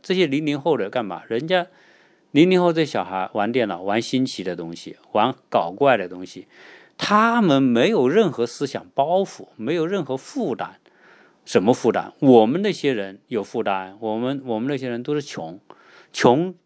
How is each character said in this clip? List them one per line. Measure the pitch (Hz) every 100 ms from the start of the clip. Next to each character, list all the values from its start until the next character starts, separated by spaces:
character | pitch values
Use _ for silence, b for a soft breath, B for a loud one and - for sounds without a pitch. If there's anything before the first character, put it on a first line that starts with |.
这 | -
些 | 185 160
零 | 139 151
零 | 143
后 | 170 135
的 | 101
干 | 127 101
嘛？ | 85 -
人 | 113 160
家 | 185 175 b b b b b b
零 | 143 180
零 | 185
后 | 175
这 | 165 143
小 | 110 90
孩 | 95 95
玩 | 110 104
电 | 127 107
脑， | 85
玩 | 95 110
新 | 113 131 131
奇 | -
的 | 92 87
东 | 82 85
西， | 82 - _
玩 | 107 120 - _
搞 | 113 85
怪 | 95 139 113
的 | 90
东 | 90 92
西， | - - B B B B -
他 | - 208 233 233
们 | 190 135
没 | 135 117 165
有 | 214 127
任 | 190 185
何 | 117 117
思 | - 143
想 | 101 90
包 | - 143 185
袱， | 190 - 101 -
没 | 110
有 | 170 160
任 | 196
何 | 131 135
负 | - 277 190
担。 | 113 82 - b b b b b b -
什 | 110
么 | 98
负 | - 120
担？ | 98 85 -
我 | 139 120 110
们 | 165
那 | 208
些 | - 139
人 | 117 98 101 _
有 | 117
负 | 98 120
担， | 104 95 92 101
我 | 110 110
们， | 123 139
我 | 127 110
们 | 127
那 | 139
些 | 127
人 | 117
都 | 127 147
是 |
穷， | 143 - 80 87 - B B B B
穷 | - 127 135 180 175